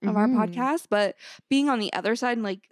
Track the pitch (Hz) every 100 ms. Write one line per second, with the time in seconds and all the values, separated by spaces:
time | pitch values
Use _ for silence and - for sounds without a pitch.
0 | 202 208 220 247 214 175 262 330 - 208
1 | 202 - - - - 269 285 247 208 -
2 | 208 233 247 240 208 190 _